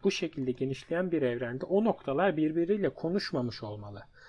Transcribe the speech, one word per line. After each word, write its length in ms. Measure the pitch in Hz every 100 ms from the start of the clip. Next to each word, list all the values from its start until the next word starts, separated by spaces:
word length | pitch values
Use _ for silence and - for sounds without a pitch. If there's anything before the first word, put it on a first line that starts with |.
bu 60 | 196
şekilde 420 | - 165 143 127
genişleyen 600 | 127 135 131 - 170 185
bir 100 | 165
evrende 420 | 127 120 120 127 -
o 180 | 190
noktalar 520 | 220 - - 139 196 156
birbiriyle 520 | 156 165 170 208 165
konuşmamış 760 | - 160 196 - 151 120 -
olmalı. 400 | 107 104 104 101 - -